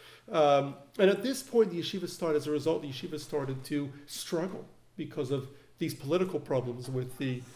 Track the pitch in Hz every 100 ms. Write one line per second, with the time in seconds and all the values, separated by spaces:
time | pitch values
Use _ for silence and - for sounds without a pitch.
0 | - - - 170 147 143 139 - - -
1 | 190 196 254 269 - 233 214 170 - 196
2 | 175 - 170 151 143 147 143 165 143 131
3 | 175 151 - 151 135 131 131 147 143 -
4 | - - - 170 185 - - - _ -
5 | 151 160 123 139 - - - - 165 -
6 | 135 175 185 147 - 135 123 120 123 131
7 | 127 - 135 123 123